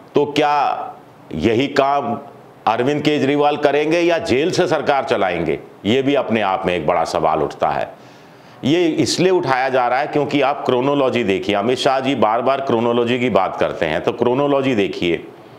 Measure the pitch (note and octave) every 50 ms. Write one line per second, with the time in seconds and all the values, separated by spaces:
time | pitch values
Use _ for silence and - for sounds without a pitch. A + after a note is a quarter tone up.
0 | - - - C#3 D3 D3 - - D3+ D3 D3 C#3+ C3 - - - - - - -
1 | - - - - - - - - - A2 A2+ A#2 C#3 C#3 - - C3+ C#3 C#3+ C#3+
2 | B2+ A2 A2 - - - - - - - - - - G2+ A2 A#2 B2 C3+ D3 D3
3 | D3 D3+ D3+ C#3+ B2 C3 C#3+ C#3+ D3 D3 D3+ D3 D3 C#3+ C3+ C#3+ D3+ D#3 E3 F3
4 | E3+ E3+ E3+ D#3+ - - G#2+ C3 D3+ F3 C#3 D#3+ - A#2+ D#3 D3 B2 A#2+ C#3+ C3+
5 | B2+ - B2+ G#2 G2 F#2 F2 E2+ E2+ D#2+ D2 - - - - - - G2 A#2 C3+
6 | C3+ C#3 C#3+ C3+ A#2+ - A2 A2+ G#2 F#2+ F#2 - - F2+ F2+ F2 D2 D#2 F2 E2+
7 | E2 - - E2+ D#2 D#2 D#2 D#2 D2 C#2 - - E2 D#2 C#2+ C2 - - - -
8 | - - - - - - - - - - - - - B2+ D#3 F3+ F3+ E3 D#3 E3
9 | C#3+ - - - F#3 F#3 F#3 F3+ - C3+ C3 B2+ C3 C3+ B2+ C3 B2 A#2+ B2 C3
10 | D3 - - D3 C#3+ A2+ - C#3+ C3+ C3 D3 C#3+ - - B2+ B2 B2+ C#3+ C#3+ C#3+
11 | C3+ B2+ A2+ A#2+ A#2 G2 G2 F#2 - G2+ G2+ G2+ G2+ A#2+ C3 - - C#3+ C3 C3+
12 | - C3 C#3 A#2 G#2+ G#2+ A2 A#2+ B2 B2+ C3+ C3+ - - A#2+ A2+ A#2 A#2+ A#2 A#2+
13 | A#2+ A#2 B2 B2+ B2 B2+ G2 F#2+ F#2 F2 - - F2 D#2 C#2+ - F2 D#2+ D#2 E2
14 | - B2 A2+ - A#2 A#2+ B2 C3+ C#3+ C#3+ C#3+ C#3 C3 C3+ B2+ G#2 G2 E2+ - -
15 | F2+ F2 E2 - - - - - - - -